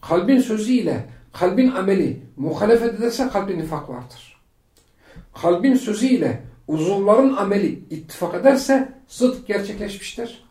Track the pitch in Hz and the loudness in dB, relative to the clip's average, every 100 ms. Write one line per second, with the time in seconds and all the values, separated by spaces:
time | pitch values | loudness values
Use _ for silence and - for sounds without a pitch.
0 | - 170 196 262 - 214 214 247 175 113 | 0 0 4 2 2 -2 0 0 0 -4
1 | - - - - 185 202 254 185 190 190 | -8 -16 -20 -2 0 4 2 2 0 2
2 | 139 - - - 151 160 208 233 233 196 | 0 -4 -12 -8 -6 -2 2 4 2 -2
3 | 240 233 254 202 196 175 156 151 - 123 | -4 -2 -2 -2 -4 -6 -6 -8 -10 -14
4 | 123 - - _ _ _ _ _ _ _ | -16 -20 -20 _ _ _ _ _ _ _
5 | _ - - - 170 175 254 254 - 208 | _ -20 -20 -4 0 2 4 2 0 -2
6 | 254 240 139 110 - - - 156 165 202 | 2 2 0 -4 -10 -20 -6 -2 0 0
7 | 202 220 269 269 196 196 170 - - 160 | 4 6 4 2 0 0 0 -4 -10 -14
8 | - - 175 175 277 262 - 269 - - | -14 -8 -6 2 4 4 2 0 0 -8
9 | _ - 254 - - 196 196 202 208 - | _ 0 0 0 -6 -6 -6 -10 -10 -12
10 | - - - - _ | -14 -12 -12 -12 _